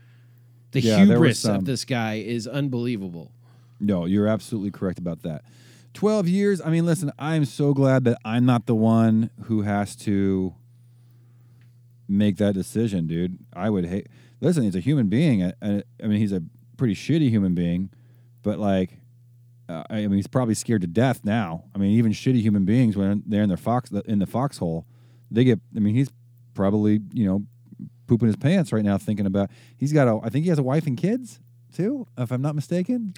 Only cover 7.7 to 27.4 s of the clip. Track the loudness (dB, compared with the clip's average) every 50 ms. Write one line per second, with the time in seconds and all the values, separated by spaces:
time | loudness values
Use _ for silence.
7.7 | 2 4 4 4 4 4 4 2 0 0 -2 -2 0 2 4 4 4 2 2 0
8.7 | 0 2 4 4 4 6 6 4 4 4 2 0 -4 -10 -6 -4 -2 -2 0 0
9.7 | 0 -2 -2 -4 -6 -8 -4 -2 0 0 2 0 0 0 -2 -4 -8 -12 _ _
10.7 | _ _ _ _ _ _ _ _ -20 -20 _ _ _ _ _ _ _ -20 -20 -20
11.7 | _ _ -20 _ _ _ _ -2 0 2 2 2 2 2 0 0 0 0 -4 -4
12.7 | -2 -2 -2 0 -2 -2 -2 -2 -2 -2 -2 -4 -6 -10 -16 -18 -10 -6 -4 -2
13.7 | 0 0 -2 -2 -4 -6 -8 -10 -16 -20 -20 -20 _ -4 -2 0 0 2 0 0
14.7 | -2 -2 -2 0 0 2 2 2 2 2 2 2 2 2 0 -2 -4 -6 -4 -4
15.7 | -4 -4 -6 -8 _ -8 -4 -2 0 0 0 0 -2 -4 -6 -8 -14 -20 -20 -18
16.7 | -8 -4 -2 -2 -2 -2 -2 -2 0 2 2 2 2 2 2 0 0 0 0 0
17.7 | -2 -2 -4 -6 -10 -18 -20 _ _ _ _ _ _ _ -6 -6 -4 -2 -2 0
18.7 | 0 0 0 -2 -6 -12 -20 _ _ _ _ _ _ _ _ _ _ _ _ -14
19.7 | -12 -12 -10 -8 -6 -4 -2 0 0 0 -2 -2 -2 -2 0 0 -2 -2 -2 -2
20.7 | -2 -2 -2 -2 0 2 2 2 0 0 -2 -2 -2 -2 -2 -4 -6 -10 -12 -10
21.7 | -4 -2 0 2 2 2 2 2 0 -2 0 0 2 2 2 2 2 2 2 2
22.7 | 2 4 2 2 2 0 0 0 -2 -2 -2 -2 0 0 2 0 0 -2 -2 -2
23.7 | -2 -2 -4 -4 -8 -8 -4 -2 -2 -2 -2 -2 -2 -4 -4 -4 -4 -6 -6 -4
24.7 | -4 -6 -8 -12 -18 -20 -20 _ _ _ _ -4 0 2 4 4 4 2 0 -6
25.7 | -4 -2 0 2 2 0 0 -2 -4 -12 -20 -20 -20 -20 -20 _ -4 -2 0 2
26.7 | 2 2 2 2 2 2 0 -4 -4 -2 0 0 0 -2